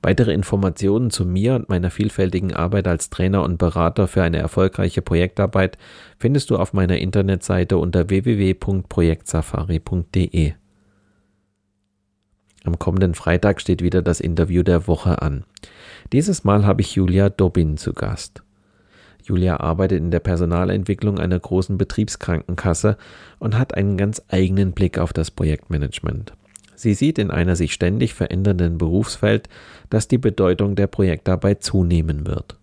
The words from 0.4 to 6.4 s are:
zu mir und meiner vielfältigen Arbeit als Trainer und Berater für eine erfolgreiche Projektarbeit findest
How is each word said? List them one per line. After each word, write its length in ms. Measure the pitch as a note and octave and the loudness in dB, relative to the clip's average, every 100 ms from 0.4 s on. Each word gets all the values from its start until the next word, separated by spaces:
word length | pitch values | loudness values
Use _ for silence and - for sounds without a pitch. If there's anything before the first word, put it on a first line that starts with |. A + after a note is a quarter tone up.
| G2 G2+ G2 E2 G2 G#2 B2 | 0 0 0 0 0 0 0
zu 160 | - F2+ | -2 -2
mir 260 | F#2 A2 | 0 0
und 160 | C3 - | 0 0
meiner 220 | F#2 F2+ | -2 -2
vielfältigen 640 | - G#2 - F#2 F2+ F#2 - | -2 -2 0 0 0 -2 -2
Arbeit 320 | E2+ G#2 F2+ | 0 0 0
als 240 | E2+ - | -2 -4
Trainer 320 | - F#2+ G2 | -2 0 2
und 160 | E2+ F2 | 0 0
Berater 480 | F2 E2+ E2+ - F#2+ | 0 2 0 2 0
für 160 | - | 2
eine 140 | E2+ E2 | 2 0
erfolgreiche 680 | - - F#2+ - F#2 - | -2 0 0 0 -2 -2
Projektarbeit 720 | - E2 F2+ - G2 F#2+ F#2+ - - - - _ | 0 0 0 0 0 2 0 -2 -20 -20 -20 _
findest 320 | A#2 C#3+ | 0 0